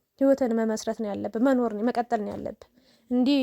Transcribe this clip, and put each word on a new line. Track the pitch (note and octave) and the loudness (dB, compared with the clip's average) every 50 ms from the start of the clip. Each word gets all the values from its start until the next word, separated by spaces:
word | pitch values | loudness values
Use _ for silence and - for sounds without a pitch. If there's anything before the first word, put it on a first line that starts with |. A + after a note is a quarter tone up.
| _ _ _ _ | _ _ _ _
ህይወትን | C4+ C4+ C#4 C4+ C4+ A#3 A3+ | 4 4 4 4 2 0 0
መመስረት | A3+ A3+ A3 A3 G#3+ - - A3+ - | 0 0 0 -2 -4 -4 -6 -6 -6
ነው | A3+ G#3 | -6 -6
ያለብህ፣ | G3 G3+ G3+ G#3 G#3 A3+ A3+ | -6 -6 -8 -6 -2 0 2
መኖር | C#4 C4+ B3 B3 A#3 G#3+ | 2 4 2 2 -2 -2
ነው፣ | G#3 G#3+ | -2 -2
መቀጠል | A#3+ A#3+ - A#3+ A#3 A#3+ A3 | -2 -2 -2 -2 -2 -4 -4
ነው | G#3 G3+ | -4 -6
ያለብህ። | G3+ G3+ - - G#3+ - - _ _ _ _ _ _ _ _ _ | -8 -8 -10 -10 -10 -12 -18 _ _ _ _ _ _ _ _ _
እንዲህ | B3 B3 B3+ A#3 C#4+ C#4 | 0 2 2 4 4 4